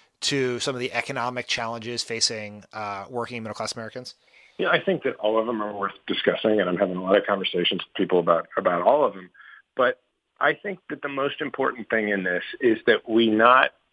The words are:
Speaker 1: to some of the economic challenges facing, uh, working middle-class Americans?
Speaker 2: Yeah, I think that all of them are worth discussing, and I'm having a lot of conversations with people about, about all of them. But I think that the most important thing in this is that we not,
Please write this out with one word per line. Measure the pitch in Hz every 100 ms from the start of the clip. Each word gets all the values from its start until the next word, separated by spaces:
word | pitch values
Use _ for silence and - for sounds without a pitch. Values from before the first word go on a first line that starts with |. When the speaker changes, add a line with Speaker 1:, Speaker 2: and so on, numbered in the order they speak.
| _ _
Speaker 1:
to | - 143 127 120
some | 143 131
of |
the | 127
economic | 120 - 139 120 123 120
challenges | - 113 117 110 120
facing, | - 113 - 113 104 104 101
uh, | 110 104 98 98
working | 123 117 123
middle-class | 110 104 110 -
Americans? | 113 127 123 - _ _ - _
Speaker 2:
Yeah, | 180
I | 165
think | 180 180
that | 139 -
all | 107 110
of | 113
them | 117
are | 104
worth | 104 98 - -
discussing, | 90 - 87 110 107
and | 90
I'm | 90
having | 98 90
a |
lot | 92 101
of | 101
conversations | 98 92 90 87 92
with | - -
people | 92 90
about, | 85 82 - -
about | 92 87
all | 92 143
of | 131
them. | 95 90 _ - - _ -
But | 123 127 _ _ _ _
I | 143
think | 160 208 185 _
that | 147
the | 143
most | 139 139 -
important | 127 - 131 123 104
thing | 110 104
in | 101
this | 92 90 - -
is | 123 110 -
that | 110 -
we | 110 113
not, | 107 117 131 139 - _